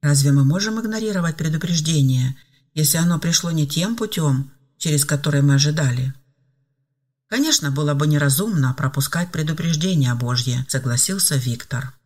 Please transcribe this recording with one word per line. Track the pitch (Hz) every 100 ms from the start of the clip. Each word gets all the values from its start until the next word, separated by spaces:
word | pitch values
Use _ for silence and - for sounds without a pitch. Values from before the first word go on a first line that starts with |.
Разве | 147 143 139
мы | 139
можем | 135 170 214 220
игнорировать | 226 220 220 196 170 156
предупреждение, | 160 156 175 170 156 160 135 131 127 131 _ _ _
если | - 151 165
оно | 170 170
пришло | 170 160 175
не | 165 143
тем | 156 185 233
путем, | 214 190 151 131 139 - _ _
через | 165 151 143
который | 147 151 147
мы | 143
ожидали? | 139 147 151 139 123 131 - _ _ _ _ _ _ _ _ _ _ _
«Конечно, | 226 302 302 147
было | 139 147
бы | 143 151
неразумно | 147 143 135 214 185 131
пропускать | 123 131 139 139 170 175
предупреждение | 170 156 156 170 160 180 180 127
Божье», | 120 123 123 120 123 131
согласился | 135 131 120 - 196 - 143
Виктор. | 123 117 - 123 131 -